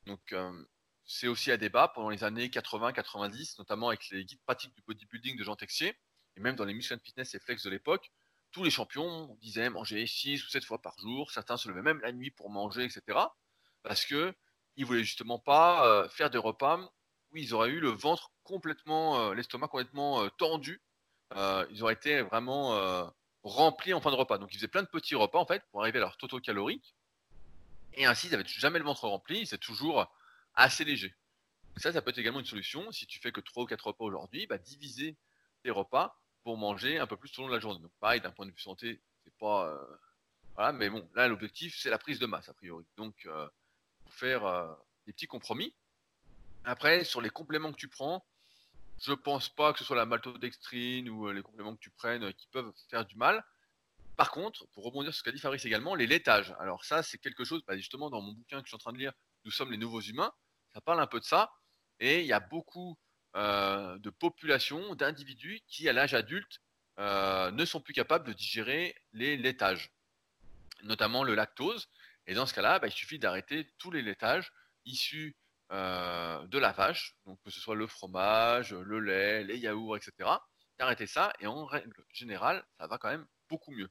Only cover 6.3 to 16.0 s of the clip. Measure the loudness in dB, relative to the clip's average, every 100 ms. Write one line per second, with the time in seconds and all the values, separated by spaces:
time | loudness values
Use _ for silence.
6.3 | -4 -4 -2 -4 -4 -6 -8 -12 -12 -10
7.3 | -10 -8 -6 -6 -6 0 0 0 _ _
8.3 | _ _ -2 0 0 -2 -6 -6 -6 -12
9.3 | -16 -10 -2 -2 -2 -6 -4 -2 -4 -2
10.3 | -2 -2 -4 -4 -8 -8 -12 -8 -6 -6
11.3 | -8 -4 -4 -4 0 2 2 -2 -6 -10
12.3 | _ -10 -6 -4 -2 -4 -6 -2 2 2
13.3 | _ _ _ _ _ -4 -2 0 0 0
14.3 | -4 _ _ _ -8 0 2 0 -4 -4
15.3 | -4 6 10 10 10 10 8